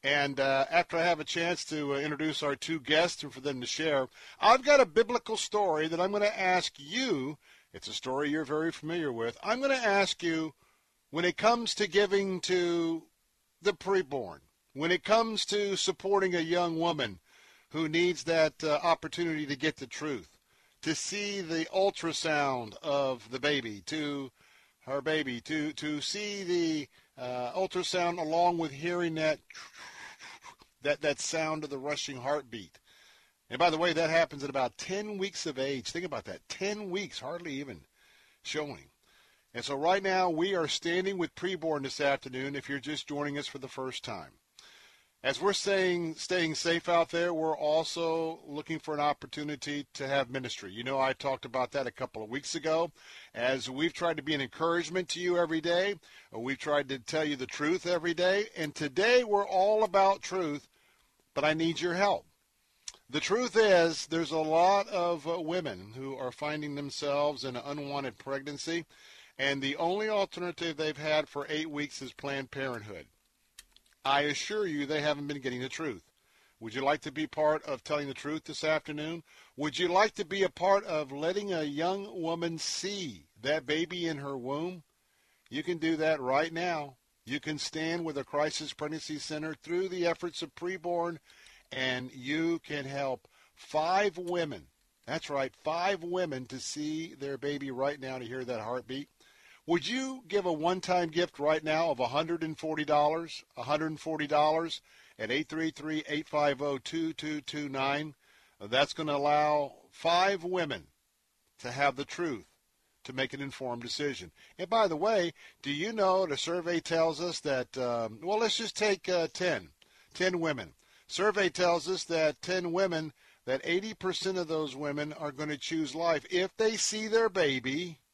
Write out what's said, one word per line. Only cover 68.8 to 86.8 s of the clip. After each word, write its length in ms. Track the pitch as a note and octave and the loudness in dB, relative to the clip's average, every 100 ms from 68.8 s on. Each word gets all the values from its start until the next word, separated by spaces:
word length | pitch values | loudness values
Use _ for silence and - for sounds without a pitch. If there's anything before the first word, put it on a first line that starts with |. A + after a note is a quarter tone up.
| D#3+ - - - - - | -6 -18 -20 -20 -20 -2
and 240 | C#3 C#3 | 0 0
the 140 | C3+ C#3+ | -2 0
only 340 | E3 G3 G#3+ | 0 0 0
alternative 680 | G#3+ F#3+ - F3 E3+ E3+ D3 | 0 0 -2 -6 -4 -6 -2
they've 200 | D#3 D3 | -4 -2
had 320 | D#3 D3+ D3 | 2 2 2
for 160 | C#3+ C#3 | -4 -4
eight 220 | D3+ D#3+ | -4 -4
weeks 320 | D3 C#3+ - | -4 -6 -8
is 100 | B2+ | -12
Planned 380 | - C#3+ C#3 C3 | -10 -6 -6 -6
Parenthood. 560 | C#3 C3+ A#2+ G#2 F#2 D2 _ _ _ _ - - _ _ _ | -6 -6 -6 -10 -14 -16 _ _ _ _ -20 -20 _ _ _
I 180 | C3+ C#3 | 2 2
assure 440 | D3 C#3+ - G#3+ G3+ | 2 -2 -4 -2 -2
you 220 | D3 C#3 | -2 -2
they 140 | D#3 | 0
haven't 260 | D3+ C#3+ C#3+ | 0 -2 -4
been 140 | D3 | -4
getting 200 | C3 B2 | -4 -4
the 80 | B2+ | -6
truth. 320 | - D#3+ G2 _ _ _ _ _ _ | -6 -6 -6 _ _ _ _ _ _
Would 140 | A2 | -8
you 80 | A#2 | -2
like 200 | C3+ D3+ | 0 0
to 100 | D#3 | -2
be 160 | D3 D#3 | -6 -6
part 360 | - D#3 D#3 D#3 | 2 2 2 -2
of 180 | C3 | -8
telling 240 | - D3+ C#3+ | -2 -2 -2
the 80 | C3 | -6
truth 300 | C#3+ D#3 - | -6 -6 -8
this 180 | D3+ | -4
afternoon? 580 | D#3+ D#3 - D3+ D#3 E3+ - - - - | 0 0 -2 -6 -6 -8 -12 -20 -20 -4
Would 200 | D3+ C3 | -4 0
you 120 | F3 | 2
like 260 | F3+ G#3+ - | 6 4 2
to 100 | G3+ | -4
be 160 | G3 | 2
a 80 | F#3 | 0
part 340 | - F3+ G3 G#3 | 2 4 4 4
of 260 | D#3 C#3+ | -2 -2
letting 420 | C#3 D#3+ F#3+ G3+ | -2 0 0 -2
a 80 | F3 | -2
young 580 | D3+ C#3+ E3 G3 G3+ G#3 | -2 0 0 -2 -6 -6
woman 380 | E3 E3+ E3+ E3 | -4 -2 -2 -4
see 720 | - - F#3+ G3+ E3+ F#2+ C#2+ _ | -6 -4 -4 -6 -8 -10 -18 _
that 240 | A#2+ D#3 C3 | 0 0 0
baby 400 | D3+ E3+ F3+ E3 | -2 -2 -2 -4
in 100 | D3+ | -4
her 180 | C#3 C#3 | -6 -6
womb? 460 | B2 C#3 E3+ F#3 - _ _ _ _ _ _ | -4 -4 -4 -8 -16 _ _ _ _ _ _
You 100 | B2+ | -8
can 160 | D#3+ E3+ | -4 0
do 200 | D#3+ D#3+ | 2 2
that 220 | D#3 D#3 | 2 2
right 320 | B2+ C3+ D#3+ | 2 2 0
now. 440 | E3 F3+ E3 | -2 -2 -2